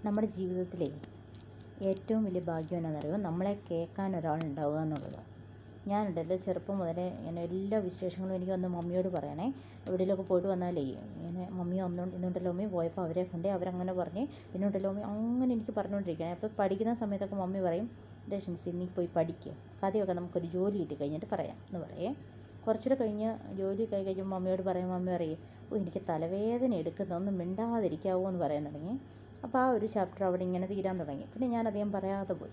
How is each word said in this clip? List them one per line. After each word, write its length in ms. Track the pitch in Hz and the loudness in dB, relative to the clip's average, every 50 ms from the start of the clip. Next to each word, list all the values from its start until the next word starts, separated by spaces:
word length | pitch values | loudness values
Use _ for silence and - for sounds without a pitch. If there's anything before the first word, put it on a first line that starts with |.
| - | 2
നമ്മുടെ 220 | 214 202 214 220 | 2 4 4 2
ജീവിതത്തിലെ 640 | 208 170 180 190 180 180 185 180 180 - 175 165 139 147 151 - - - - - - - - - - - - - - - - | 2 0 -2 -2 0 0 0 -2 -2 0 0 0 0 0 -6 -12 -14 -16 -18 -18 -18 -18 -16 -16 -16 -16 -16 -16 -16 -10 -2
ഏറ്റവും 420 | 202 190 190 190 - - 220 220 220 | 2 2 2 0 2 2 2 4 4
വലിയ 160 | 196 180 180 | 2 2 0
ഭാഗ്യം 360 | 170 170 165 165 160 160 180 | 0 0 0 0 -2 -2 -2
എന്നാണെന്നറിയോ? 400 | 175 165 160 156 147 147 147 165 | -2 0 0 -2 -2 -2 0 0
നമ്മളെ 440 | 214 202 170 160 175 180 202 202 202 - - | 0 0 0 0 2 2 2 0 -2 -4 -2
കേൾക്കാൻ 460 | 175 165 170 165 - - 196 190 190 | -2 -2 -2 -2 -2 -2 -2 0 0
ഒരാളുണ്ടാവുക 640 | 170 156 160 151 160 165 156 139 151 151 143 147 156 | 0 2 2 2 2 0 -2 -2 0 0 2 2 2
എന്നുള്ളത്. 420 | 160 156 151 139 - - - - - - - - - - - - - - - - - | 0 0 0 -2 -4 -6 -10 -10 -12 -14 -16 -16 -16 -16 -16 -16 -16 -16 -16 -10 -4
ഞാനുണ്ടല്ലോ, 500 | 202 196 208 214 202 170 165 165 160 185 | 0 0 2 2 0 0 -2 0 0 0
ചെറുപ്പം 420 | 185 185 202 180 180 - - 196 196 | 0 2 0 -2 -2 0 -2 0 0
മുതലേ 300 | 180 165 165 175 180 180 | 0 0 0 0 -2 -2
ഇങ്ങനെ 340 | - - 170 165 170 170 | -2 -4 -6 -4 -4 -4
എല്ലാ 360 | 170 175 175 190 190 196 214 220 | -2 -2 -2 -2 0 2 2 2
വിശേഷങ്ങളും 560 | 196 180 180 - 190 180 165 185 185 185 190 | 2 0 -4 -2 -4 -4 -2 -2 -2 -2 -2
എനിക്ക് 180 | 185 185 185 | -2 0 0
വന്ന് 160 | 190 185 185 180 | 0 0 2 0
മമ്മിയോട് 400 | 180 175 170 175 175 180 185 190 | 0 -2 -2 2 2 2 2 4
പറയണേ. 380 | 180 160 147 147 143 151 185 254 269 - - - - - - | 2 0 -2 -2 -4 -2 -2 -2 -2 -2 -8 -14 -16 -10 -4
എവിടെയെങ്കിലുമൊക്കെ 360 | - 185 185 190 185 202 190 | -2 2 2 4 4 4 2
പോയിട്ട് 260 | 190 - 190 180 180 196 | 4 4 4 4 6 4
വന്നാലേ 340 | 190 180 180 180 175 165 | 2 2 2 0 2 0
ഇങ്ങനെ, 680 | 139 131 - - - 214 196 165 165 170 170 180 180 180 | 0 0 -2 -6 -8 -10 -10 -8 -6 -6 -4 -4 -4 -4
"മമ്മി 300 | 185 185 175 175 180 185 | -2 -2 0 0 2 2
ഒന്നും 340 | 190 180 175 175 180 185 180 | 2 0 0 -2 -2 -2 -2
ഇന്നുണ്ടല്ലോ, 380 | 180 180 180 180 180 180 180 | -2 0 0 0 2 0 0
മമ്മി 140 | 175 180 208 | 2 2 0
പോയപ്പോൾ 360 | 220 185 175 165 170 165 - | 0 2 2 2 2 2 0
അവരെ 220 | 180 160 165 180 185 185 - | -2 0 2 0 0 0 -2
കണ്ടേ," 160 | 170 165 196 | 0 0 2
അവരങ്ങനെ 420 | 196 180 175 185 180 180 180 185 | 2 2 0 -2 -2 -2 -2 0
പറഞ്ഞ്, 340 | 185 180 175 160 170 196 262 285 - - - - | 0 0 0 0 0 -2 -2 -2 -4 -12 -14 -8
പിന്നെ 140 | - 185 190 | -2 0 2
ഉണ്ടല്ലോ 240 | 202 196 190 190 196 | 2 2 2 2 0
മമ്മി 120 | 196 202 | 0 0
അങ്ങനെ 500 | 208 202 208 214 220 233 240 247 262 254 247 | -2 -2 -2 0 2 2 4 4 4 4 4
എനിക്ക് 200 | 226 214 - 220 | 2 0 0 0
പറഞ്ഞുകൊണ്ടിരിക്കണേ. 560 | 208 202 196 202 202 196 180 165 156 165 165 | 0 0 2 0 0 0 0 -2 0 0 -2
അപ്പോൾ 200 | 175 170 - 214 214 - | -2 -2 -4 -4 2 4
പഠിക്കുന്ന 360 | 202 190 190 196 220 226 233 | 4 4 4 4 2 2 2
സമയത്തൊക്കെ 400 | 233 226 208 202 190 196 196 208 | 2 0 0 0 0 -2 -2 0
മമ്മി 260 | 196 185 180 190 196 | -2 0 0 0 2
പറയും, 300 | 185 175 165 180 220 233 - - - - - - - - | 2 2 2 2 0 -2 -6 -12 -16 -16 -16 -14 -6 -4
"ഡേ 60 | 202 202 | -4 -4
ഷിൻസി, 320 | 196 185 175 165 - 180 | -2 -4 -6 -4 -4 -4
നീ 160 | 175 175 180 | -2 -2 -4
പോയി 220 | 180 180 - 175 175 - | -2 0 0 0 2 4
പഠിക്ക്, 340 | 170 160 165 170 - - - 160 - - - - - | 4 4 4 2 -8 -8 -12 -12 -12 -14 -16 -6 0
കഥയൊക്കെ 300 | - 196 196 214 202 190 | 0 2 4 4 2 2
നമുക്കൊരു 340 | 180 175 175 175 - 175 170 | 2 0 -2 -2 -2 -2 -2
ജോലി 320 | 170 165 180 185 202 202 202 | 0 0 2 2 2 2 2
കിട്ടി 160 | 165 151 151 | 0 -2 -2
കഴിഞ്ഞിട്ട് 320 | 143 147 143 151 156 - - | -2 -2 -2 -2 -2 -2 -2
പറയാം" 240 | - 180 156 - - | -2 -2 -2 -4 -6
എന്ന് 240 | - - - - 175 | -10 -12 -8 -6 -6
പറയേ. 340 | 156 - - - 170 214 285 - - - - - - - - - - | -6 -6 -6 -4 -2 -2 -2 -4 -8 -14 -16 -16 -16 -16 -16 -4 0
കുറച്ചുകൂടെ 280 | 226 220 220 - 262 269 | 2 2 2 4 2 4
കഴിഞ്ഞ് 640 | 262 240 220 208 208 214 226 220 - - - 202 | 4 4 0 0 0 0 0 -2 -2 -6 -8 -4
ജോലി 280 | 190 190 190 196 196 226 | -2 0 0 2 2 0
ഒക്കെ 120 | 220 - | 2 2
കഴിഞ്ഞ് 260 | 196 190 196 190 190 | 0 0 0 -2 -2
മമ്മിയോട് 400 | 190 190 190 185 185 185 185 190 | -2 -2 -2 0 2 2 2 2
പറയും, 280 | 185 190 185 180 180 185 | 2 2 2 2 2 0
മമ്മി 220 | 185 180 180 180 | 0 0 2 2
പറയും, 260 | 180 170 175 156 156 - - - - - - - | 2 2 2 0 -2 -4 -6 -16 -16 -16 -8 -2
"ഓ, 40 | - | 0
എനിക്ക് 260 | 214 190 170 - 190 190 - | 0 0 0 -2 -4 0 0
തലവേദന 680 | 170 156 160 165 185 196 208 226 233 240 254 269 226 | 0 2 2 0 0 2 2 2 2 4 4 4 4
എടുക്കുന്ന, 420 | 170 156 170 165 - 196 196 175 | 2 0 -2 -2 -2 -2 -2 0
ഒന്ന് 160 | 170 190 202 | 0 0 0
മിണ്ടാതിരിക്കാവോ?" 960 | 196 180 175 180 185 196 220 233 233 233 208 175 156 - - 190 185 185 185 190 | 0 0 0 0 0 0 0 2 2 4 2 2 0 2 0 2 2 4 2 2
എന്ന് 120 | 185 175 | 2 2
പറയാൻ 240 | 165 143 151 147 151 | 2 2 2 2 0
തുടങ്ങി. 340 | 147 - 147 151 180 240 269 - - - - - - - - - | -2 -6 -6 -4 -4 -4 -4 -6 -10 -16 -18 -18 -16 -14 -10 -8
അപ്പോൾ 140 | 240 - 262 | 0 4 4
ആ 120 | 254 262 | 6 6
ഒരു 160 | 247 214 202 | 6 4 4
ചാപ്റ്റർ 380 | 220 214 214 190 185 - - 202 | 2 2 2 2 2 2 2 2
അവിടെ 200 | 185 180 180 185 | 4 4 4 2
ഇങ്ങനെ 220 | 180 180 180 185 | 2 2 2 2
തീരാൻ 340 | 185 202 196 185 190 185 185 | 0 0 0 0 0 0 0
തുടങ്ങി. 220 | 160 147 139 139 | -2 -2 -4 -6
പിന്നെ 260 | - - - 220 254 247 | -6 -8 -4 -2 0 2
ഞാൻ 200 | 233 233 226 226 | 2 2 2 2
അധികം 240 | 196 208 208 208 | 2 2 0 2
പറയാതെ 400 | 202 196 190 190 196 196 196 190 | 0 0 0 0 0 0 0 -2
പോയി. 180 | 185 151 - - | -2 -4 -4 -10